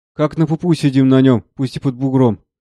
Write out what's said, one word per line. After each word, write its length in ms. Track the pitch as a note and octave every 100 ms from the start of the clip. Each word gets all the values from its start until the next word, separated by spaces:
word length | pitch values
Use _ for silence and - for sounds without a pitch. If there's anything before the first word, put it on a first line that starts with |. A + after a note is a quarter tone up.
| _
Как 220 | - D3+ D#3+
на 120 | D#3
пупу 260 | D#3+ F3+
сидим 340 | D#3+ C#3+ C3+ C3+
на 120 | C3
нём, 240 | C3 A#2 -
пусть 220 | - C3 -
и 40 |
под 140 | C#3
бугром. 460 | B2 C3+ C3 B2 F#2+ _ _